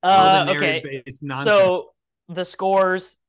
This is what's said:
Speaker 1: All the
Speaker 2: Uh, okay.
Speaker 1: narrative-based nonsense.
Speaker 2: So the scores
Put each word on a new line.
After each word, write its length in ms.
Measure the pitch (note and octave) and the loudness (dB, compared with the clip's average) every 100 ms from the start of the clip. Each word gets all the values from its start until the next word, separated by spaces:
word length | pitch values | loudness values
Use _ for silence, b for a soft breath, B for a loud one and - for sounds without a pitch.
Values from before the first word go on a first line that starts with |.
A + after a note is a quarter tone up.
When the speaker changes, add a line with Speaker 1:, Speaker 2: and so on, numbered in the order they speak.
Speaker 1:
All 440 | F3+ F#3+ F#3+ F#3+ E3 | 4 4 6 4 2
the 60 | |
Speaker 2:
Uh, 40 | D3 | -2
okay. 260 | D#3+ D#3+ | -2 -4
Speaker 1:
narrative-based 400 | D3 C3+ B2 B2 | -8 -12 -14 -16
nonsense. 320 | C#3+ C3+ C#3+ G#3 | -10 -6 0 2
Speaker 2:
So 360 | F#3+ F3+ - _ _ _ _ | 2 0 -6 _ _ _ _
the 160 | F3 | -12
scores 720 | F3+ - F#3+ G3 F#3+ F#3 F#3 _ | -10 -6 -2 0 0 -2 -8 _